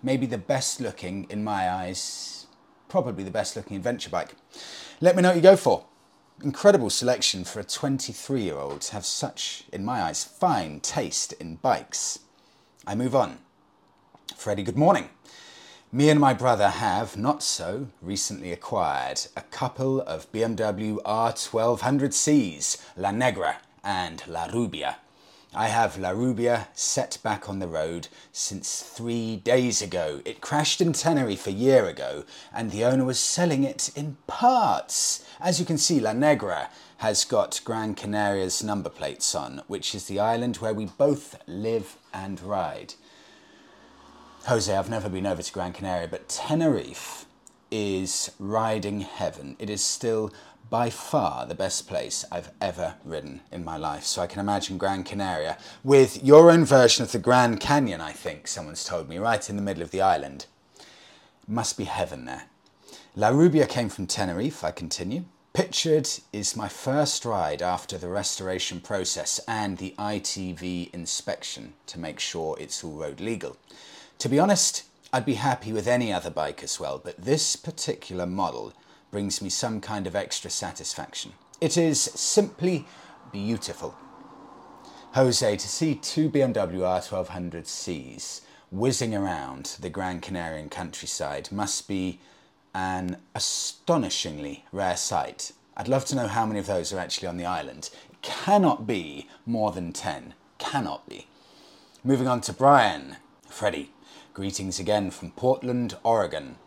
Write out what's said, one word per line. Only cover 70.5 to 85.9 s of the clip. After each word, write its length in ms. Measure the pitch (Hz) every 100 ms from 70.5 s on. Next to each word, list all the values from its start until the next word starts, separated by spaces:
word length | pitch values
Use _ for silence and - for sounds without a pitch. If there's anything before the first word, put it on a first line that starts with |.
V 360 | 82 90 90 87
inspection 800 | 87 80 - - 92 - - 58 - -
to 120 | 85
make 220 | 80 76
sure 360 | - 87 78 76
it's 240 | 76 -
all 80 | 85
road 260 | 76 78 71
legal. 360 | 98 110 69 62 _ - - - - _
To 80 | 123
be 100 | 139
honest, 460 | 190 202 - - - _ -
I'd 140 | 127 113
be 80 |
happy 380 | 117 127 123 113
with 160 | 110 101
any 240 | 123 117
other 180 | 90 85
bike 320 | 78 73 76
as 160 | - -
well, 220 | 76 67
but 220 | - -
this 320 | 95 151 - -
particular 720 | - - - - - 92 90
model 460 | 92 90 62 55 - _ - _
brings 320 | 104 101 -
me 80 | 95
some 300 | - 120 110
kind 260 | - 107 95
of 80 |
extra 340 | 92 95 - 87
satisfaction. 840 | - 92 - - - - - - - _ -
It 160 | 160 180
is 240 | 165 143
simply 840 | - - - - 202 - 180 170 - - - - -
beautiful. 640 | 101 104 113 - - 80 - - - - - - - - - - - -
Jose, 420 | 131 131 117 120 104
to 120 | -
see 280 | - 160